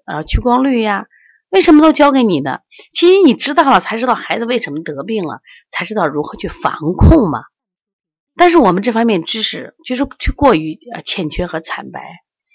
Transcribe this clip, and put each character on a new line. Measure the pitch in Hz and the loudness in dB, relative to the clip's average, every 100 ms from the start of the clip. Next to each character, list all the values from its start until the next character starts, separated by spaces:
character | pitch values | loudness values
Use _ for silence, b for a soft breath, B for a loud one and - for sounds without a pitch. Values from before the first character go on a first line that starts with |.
| - | -12
呃， | 147 | -10
屈 | - 220 | -4 -2
光 | 240 247 | 0 0
率 | 269 247 | 0 0
呀， | 214 196 214 b b b _ | -2 -4 -8 b b b _
为 | 381 | 0
什 | 349 302 | 6 6
么 | |
都 | 320 | 6
教 | - 285 | 4 4
给 | 269 | 4
你 | 226 151 | 2 0
呢？ | 143 127 _ B B | -4 -8 _ B B
其 | - 349 | 0 4
实 | 381 | 6
你 | 320 | 4
知 | - 269 | 2 0
道 | 294 277 | 0 2
了 | 196 | 2
才 | - 226 | 0 -4
知 | 254 | -2
道 | - | -4
孩 | - 220 | -4 -6
子 | 233 | -4
为 | 247 | -4
什 | 170 | -4
么 | 147 | -8
得 | 165 139 | -10 -10
病 | 185 220 156 | -6 -6 -6
了， | 107 b b _ | -10 b b _
才 | - | -12
知 | 175 | -6
道 | 214 156 | -2 -2
如 | 147 | -2
何 | - - | -6 -10
去 | - | -12
防 | - - - 156 185 | -6 -8 -4 -6 4
控 | - 320 185 | 6 6 2
嘛。 | 117 - _ _ _ _ _ _ _ _ - | -2 -10 _ _ _ _ _ _ _ _ 2
但 | 349 | 4
是 | 339 | 6
我 | 202 | 4
们 | 175 | 2
这 | 233 | -2
方 | 240 233 | 0 0
面 | 185 | 0
知 | 160 220 | -4 -6
识 | - 156 113 _ - | -6 -8 -14 _ -10
就 | 254 | -6
是 | 285 - | -6 -4
去 | - | -6
过 | - 254 170 | 2 2 2
于， | 156 - - | -2 -10 -16
呃， | 165 | -12
欠 | - - 156 | -8 -6 -6
缺 | - 175 | -6 -6
和 | 160 | -8
惨 | - - 131 | -10 -12 -12
白， | 135 - 175 _ _ _ | -16 -18 -20 _ _ _